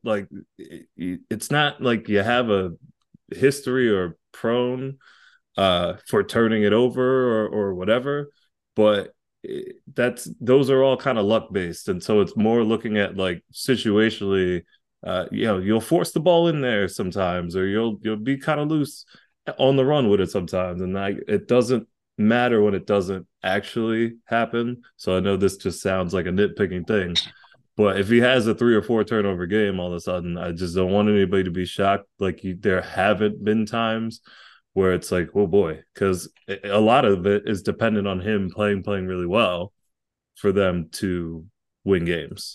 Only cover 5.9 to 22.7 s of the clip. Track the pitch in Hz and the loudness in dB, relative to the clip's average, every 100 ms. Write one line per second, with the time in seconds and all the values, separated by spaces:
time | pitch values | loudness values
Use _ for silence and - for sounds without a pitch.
5.9 | 90 - 110 98 117 113 110 104 107 123 | -6 -2 -2 0 0 2 2 4 4 2
6.9 | 123 127 131 127 113 107 107 98 90 95 | 2 0 2 2 0 -2 -2 -4 -4 0
7.9 | 117 135 143 143 _ _ _ _ - 107 | 0 0 -6 -8 _ _ _ _ 2 2
8.9 | 101 92 _ _ _ - - - - - | 2 -2 _ _ _ -12 -12 -12 -16 -14
9.9 | - 123 - - - 113 131 131 135 135 | -2 -2 -2 -12 -10 2 4 4 4 2
10.9 | 127 139 117 101 110 - 98 87 82 - | 2 0 0 2 2 0 -4 -4 -6 -6
11.9 | 90 - 107 95 - 107 117 110 110 117 | -6 2 2 2 2 2 2 2 0 -2
12.9 | 107 98 95 92 87 - - - 120 113 | -2 -2 -2 -4 -4 -10 -10 -2 0 2
13.9 | 104 110 110 98 98 92 90 - _ _ | 2 2 0 -2 0 2 -2 -6 _ _
14.9 | _ 90 92 87 104 110 95 95 110 113 | _ -6 -4 -4 -4 -2 0 0 0 2
15.9 | 170 170 170 160 170 170 151 127 107 98 | 0 0 0 2 4 4 0 0 0 -2
16.9 | - 95 87 92 90 87 90 95 101 113 | -2 -6 -2 -2 -2 -4 -2 0 0 -2
17.9 | 104 110 110 110 135 147 147 151 156 139 | -4 -6 -6 -4 -4 -2 -2 -2 -2 -4
18.9 | - - _ _ _ - - 135 135 131 | -8 -20 _ _ _ -14 0 4 4 4
19.9 | 151 120 101 90 101 87 92 92 90 92 | 4 4 2 2 -2 -4 -4 -4 -4 -4
20.9 | 95 98 101 - 104 - 123 117 123 - | -4 -4 -6 -4 -4 2 2 4 0 -2
21.9 | _ _ - 107 120 123 117 104 | _ _ 0 2 4 4 4 4